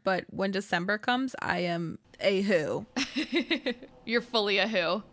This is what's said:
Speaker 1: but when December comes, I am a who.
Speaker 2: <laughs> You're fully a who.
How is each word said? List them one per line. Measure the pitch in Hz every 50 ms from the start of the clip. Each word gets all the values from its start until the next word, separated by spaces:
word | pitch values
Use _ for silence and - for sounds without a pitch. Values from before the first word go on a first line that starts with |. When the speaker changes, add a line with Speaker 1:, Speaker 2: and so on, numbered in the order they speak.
| -
Speaker 1:
but | 190 190 175 - -
when | - - 190 196
December | 190 190 202 - - 170 175 190 208 214
comes, | - - 247 247 269 254 - -
I | - - 180 175
am | 175 175 170 170 170 160 - - _ _ - -
a | - 185 202 190
who. | 202 196 208 165 151 - 113 170 214 - - - 277 - - 269 311 - 247 - 233
Speaker 2:
<laughs> | - 330 262 - 262 240 - - - - - -
You're | - 226 240
fully | 240 - - 226 202 208 196 196
a | 190 220
who. | 220 190 170 160 180 214 - -